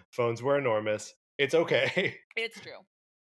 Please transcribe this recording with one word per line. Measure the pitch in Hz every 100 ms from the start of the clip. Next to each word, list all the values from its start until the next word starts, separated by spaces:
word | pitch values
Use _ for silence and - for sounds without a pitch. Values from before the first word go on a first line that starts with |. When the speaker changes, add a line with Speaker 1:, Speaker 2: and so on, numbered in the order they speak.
| -
Speaker 1:
Phones | - 120 117
were | 127 143
enormous. | 131 107 107 107 - - _ -
It's | 139
<laughs> |
okay. | 160 170 131 127 - - - _ -
Speaker 2:
It's | 226 214
true. | 170 117 - _ _ _